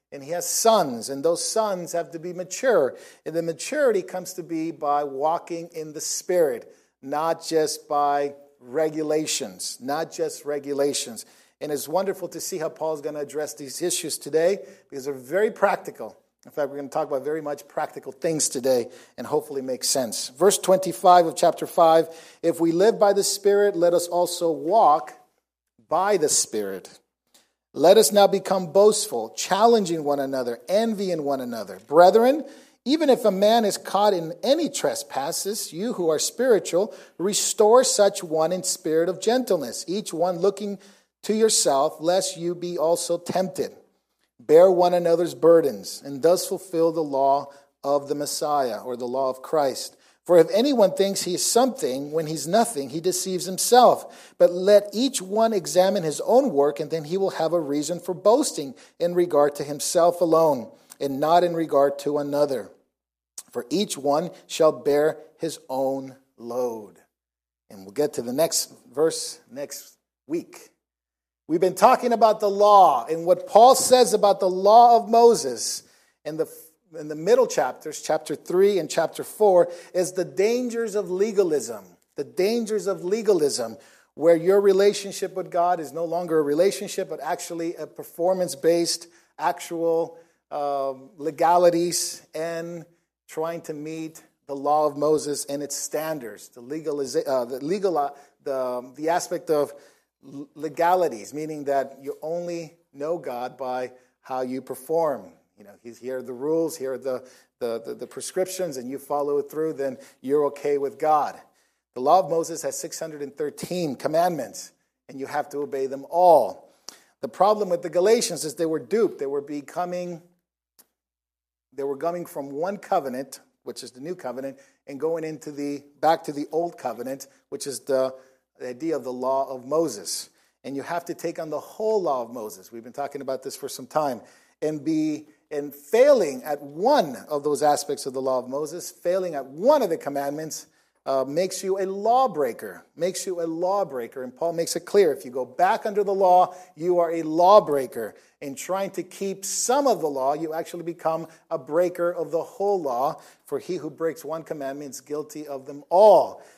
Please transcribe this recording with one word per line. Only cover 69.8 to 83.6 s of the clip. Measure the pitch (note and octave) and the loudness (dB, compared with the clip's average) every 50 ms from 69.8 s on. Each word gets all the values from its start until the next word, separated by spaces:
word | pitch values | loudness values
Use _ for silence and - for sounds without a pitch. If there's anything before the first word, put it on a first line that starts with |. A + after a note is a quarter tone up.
| - - _ _ _ _ _ _ _ | -18 -20 _ _ _ _ _ _ _
week. | - D#3 F3 - - - - - - _ _ _ _ _ _ _ _ _ _ _ _ _ _ _ | -8 -8 -8 -8 -10 -16 -20 -20 -20 _ _ _ _ _ _ _ _ _ _ _ _ _ _ _
We've | - D#3 F3 | -4 -2 0
been | F#3 F#3 F#3 | 0 0 2
talking | - G3+ B3 B3+ - B3 B3 A#3 | 4 4 4 4 4 2 0 2
about | G#3+ A#3 G#3+ G#3+ A3 | 4 4 4 4 2
the | G#3+ G3+ | 0 -2
law, | G3 G3 G3+ G#3 G#3 G3 F#3 D#3+ C#3 A#2+ A#2 | 2 4 6 8 10 10 10 8 6 4 0
and | - D#3+ E3 E3 | -4 -4 -2 2
what | F3 F3+ F3+ - | 2 2 2 2
Paul | - - G3+ A#3 C4 C4 | 4 8 10 10 10 8
says | C4 - - B3 B3+ A#3+ F#3 G3+ | 6 4 4 6 6 6 4 2
about | G3 G#3 G3+ F#3+ - | 4 4 4 2 2
the | G3+ F#3 | 0 -2
law | F#3 F#3 F#3+ G3+ A3 A#3+ A#3+ A#3+ A#3+ | 0 2 4 8 10 10 10 10 8
of | A3+ G3+ G3+ | 6 4 4
Moses | A3+ A#3 A#3+ A#3 A3+ D#3 C3 C3 A#2+ G#2+ - - - - - _ _ _ _ _ _ _ - | 4 6 8 8 6 4 0 -4 -6 -6 -6 -8 -8 -10 -12 _ _ _ _ _ _ _ -12
in | D3 D#3 D#3 | -8 -6 -6
the, | D3+ - - - - - _ _ _ _ D#3 E3 | -6 -6 -10 -18 -20 -20 _ _ _ _ -16 -14
in | D3+ D3+ | -12 -12
the | D3+ | -10
middle | D3+ D#3+ G3 A#3+ C4+ A#3 | -4 0 2 4 4 4
chapters, | - - D#3+ C#3+ B2+ - - - D#3 C#3+ - | 2 0 -2 -2 -2 -4 -8 -12 -12 -12 -8
chapter | - - D#3 D3+ - - D3+ | -4 -2 -2 -2 -2 -6 -10
three | - - - E3+ F#3 G3 G3+ G#3 F3+ | -8 -6 -2 2 4 4 4 4 2
and | D#3 D3 | -2 -2
chapter | - E3+ D#3+ D#3 - - | -2 -2 -2 -2 -4 -8
four, | C3+ - - - G#3+ G3+ F#3 F3 E3+ F3 - - - - | -12 -8 -2 2 4 6 6 6 6 4 0 -10 -14 -6
is | - F3+ F3+ - | -4 -2 -2 -2
the | - F#3+ F3 | -2 -6 -6
dangers | D3+ C#3 F3+ G3 A3 A#3+ B3 B3+ A#3+ A3 A#3 A#3 G#3+ F#3 | -4 -2 0 0 0 0 -2 -2 -4 -4 -4 -6 -4 -4
of | G#3 G3 E3+ | -6 -4 -4
legalism. | F#3 F#3 G3+ A3+ G3 G3 G3 E3+ D3+ C#3 A2 A#2 A2+ G2+ - - _ _ _ _ _ | -2 -2 -2 0 2 2 2 2 0 -2 -4 -6 -10 -12 -14 -18 _ _ _ _ _
The | - C#3+ | -12 -12
dangers | B2 - - F3+ G#3 A#3 A#3+ A3+ G3 G#3+ G#3 F3 | -6 -4 -2 0 0 0 -2 -2 -2 -4 -4 -2
of | G3 F#3+ D#3+ E3+ | -4 -6 -4 -4
legalism, | F3+ G#3 A#3 G#3 G#3 G3+ E3 D3+ C#3 A#2 B2 | -4 -4 0 2 2 2 4 2 0 0 -2